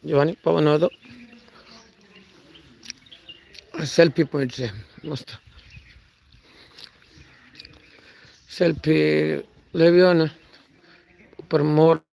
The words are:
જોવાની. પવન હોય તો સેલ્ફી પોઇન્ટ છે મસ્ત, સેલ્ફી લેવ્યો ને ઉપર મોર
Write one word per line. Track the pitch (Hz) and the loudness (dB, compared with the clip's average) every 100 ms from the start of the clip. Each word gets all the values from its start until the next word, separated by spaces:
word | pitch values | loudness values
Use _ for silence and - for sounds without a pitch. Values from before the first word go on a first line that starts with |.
જોવાની. | 151 147 147 - | -2 0 0 -2
પવન | - 165 151 | -2 0 2
હોય | 151 | 2
તો | 170 - - - - - - - - - - _ _ - - _ - 165 135 - - - _ - - - _ - _ - 147 | -2 -4 -20 -20 -20 -20 -20 -20 -20 -20 -20 _ _ -20 -20 _ -20 -20 -20 -20 -20 -20 _ -20 -20 -20 _ -20 _ -12 -4
સેલ્ફી | - 165 151 151 | 2 2 2 -4
પોઇન્ટ | 147 131 123 | -4 -6 -8
છે | 120 98 - - | -10 -12 -20 -18
મસ્ત, | 156 143 - - _ - - - - - _ _ _ _ _ - - - - _ _ - - - - - - - _ - - - - _ _ | -14 -14 -14 -20 _ -20 -20 -20 -20 -20 _ _ _ _ _ -20 -20 -20 -20 _ _ -20 -20 -20 -20 -20 -20 -20 _ -20 -20 -20 -20 _ _
સેલ્ફી | - 175 151 156 156 151 151 151 147 - _ _ | -4 -2 -2 -2 0 2 0 -2 -6 -10 _ _
લેવ્યો | - 165 175 180 | 2 4 6 4
ને | 170 156 - _ - _ _ _ _ _ _ - - | 4 0 -4 _ -20 _ _ _ _ _ _ -20 -20
ઉપર | - 156 | -6 -2
મોર | 151 151 160 165 _ | 0 4 4 2 _